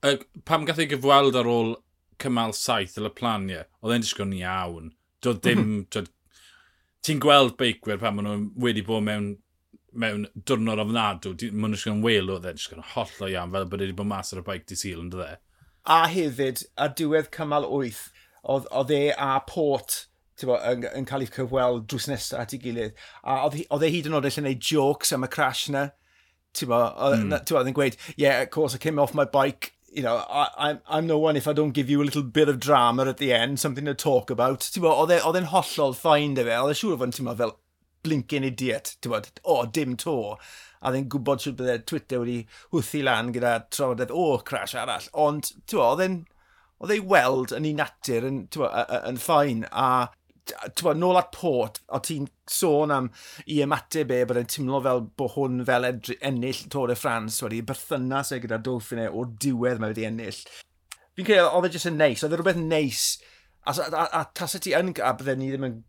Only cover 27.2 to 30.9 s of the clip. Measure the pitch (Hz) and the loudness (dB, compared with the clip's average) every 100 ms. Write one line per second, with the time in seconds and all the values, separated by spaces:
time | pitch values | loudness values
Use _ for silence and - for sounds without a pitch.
27.2 | - 143 - 156 127 135 139 113 - - | 2 -2 0 0 0 0 0 -2 -16 2
28.2 | 139 127 131 - 151 123 160 151 139 147 | 4 4 0 0 -2 0 -2 2 0 2
29.2 | 139 139 135 - - _ _ - 127 117 | 2 4 2 0 -12 _ _ -4 -2 -2
30.2 | - 139 143 - 147 147 - | -2 -2 -2 0 -4 -4 -4